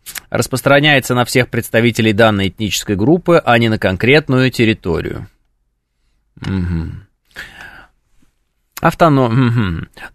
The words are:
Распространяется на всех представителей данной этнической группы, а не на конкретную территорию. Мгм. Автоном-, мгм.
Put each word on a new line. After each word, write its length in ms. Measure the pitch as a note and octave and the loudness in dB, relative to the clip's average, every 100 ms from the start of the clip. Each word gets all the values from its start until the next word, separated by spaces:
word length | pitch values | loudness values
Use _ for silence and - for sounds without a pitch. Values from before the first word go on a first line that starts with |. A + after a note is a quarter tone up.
| - - - | -16 -18 -8
Распространяется 840 | - - B2+ - C#3+ D3+ C#3 - | -6 -4 -2 2 2 4 2 0
на 120 | B2 A#2+ | -2 0
всех 240 | C3 A#2+ | 0 0
представителей 640 | A#2 - A2+ A#2+ A2+ A2 | -4 -2 0 2 2 0
данной 340 | G#2 A2+ G#2 G2 | 4 4 4 -2
этнической 480 | - G#2+ - - G2 | -4 -6 -6 -4 -2
группы, 460 | E3+ F3 - E3 | 2 2 2 2
а 140 | A#2 A#2 | 2 0
не 100 | A#2 | 0
на 100 | A2 | 0
конкретную 720 | G2 F#2 A2+ D3 D3+ B2+ C3 | -2 0 2 2 2 0 0
территорию. 800 | A#2+ A2+ A2 F#2+ D#2+ - - F#2+ _ _ _ _ _ _ _ _ _ _ - | 2 0 0 -2 -4 -4 -10 -14 _ _ _ _ _ _ _ _ _ _ -14
Мгм. 640 | - F#2+ F2 E2+ E2 E2+ G2 _ _ - - - - - - _ _ _ _ _ _ _ _ - | -6 -4 -4 -6 -8 -12 -18 _ _ -20 -20 -20 -20 -20 -20 _ _ _ _ _ _ _ _ -4
Автоном-, 680 | E3 - E3+ C#3 B2 A#2 B2 | -4 2 2 4 2 2 2
мгм. 420 | A#2 G2+ E2 - - - | 0 -2 -4 -10 -16 -20